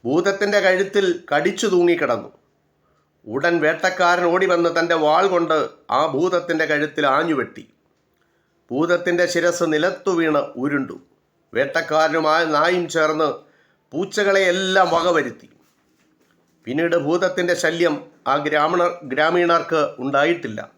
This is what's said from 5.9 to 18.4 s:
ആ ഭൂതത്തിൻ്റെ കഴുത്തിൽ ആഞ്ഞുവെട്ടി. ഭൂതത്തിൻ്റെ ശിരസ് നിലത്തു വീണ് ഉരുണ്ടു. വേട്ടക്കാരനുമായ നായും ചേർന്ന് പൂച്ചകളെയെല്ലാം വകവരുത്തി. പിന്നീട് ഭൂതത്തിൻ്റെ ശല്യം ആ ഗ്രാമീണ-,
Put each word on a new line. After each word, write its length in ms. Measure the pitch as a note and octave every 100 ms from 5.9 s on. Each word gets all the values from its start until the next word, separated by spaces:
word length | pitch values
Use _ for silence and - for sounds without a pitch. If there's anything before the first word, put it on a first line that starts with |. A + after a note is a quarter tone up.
ആ 120 | B2+ D#3
ഭൂതത്തിൻ്റെ 600 | C#3 F3+ F3 E3+ D#3+ D#3
കഴുത്തിൽ 400 | D3+ D3+ D3 C#3+
ആഞ്ഞുവെട്ടി. 580 | C3+ E3+ D3 A#2 - - _ _ _ _ _ _ _ _ _ _
ഭൂതത്തിൻ്റെ 540 | B2 E3 F3 F3 F3 F3
ശിരസ് 380 | F3 E3+ E3+ E3
നിലത്തു 420 | D3+ F3 F#3+ -
വീണ് 340 | F3 E3 D3 - -
ഉരുണ്ടു. 380 | C3+ C#3+ C3 - _ _ _ _ _
വേട്ടക്കാരനുമായ 920 | A2+ C3+ E3 D#3+ D#3 D#3+ D#3+ D#3 D#3+
നായും 400 | E3 D3 E3 F3+ E3+
ചേർന്ന് 380 | D#3+ D#3 D#3 D3+ - - _ _ _ _
പൂച്ചകളെയെല്ലാം 960 | D3 G3 G#3+ G3 G3 F#3 F3+ F#3+ F#3+ F3+
വകവരുത്തി. 580 | E3 E3+ E3 B2+ - - _ _ _ _ _ _ _ _ _ _ _ -
പിന്നീട് 300 | C3+ E3+ E3+
ഭൂതത്തിൻ്റെ 580 | C#3+ F3 F3+ F#3 F3
ശല്യം 400 | E3+ E3 E3+ E3+ D3 - _ -
ആ 80 |
ഗ്രാമീണ-, 600 | C#3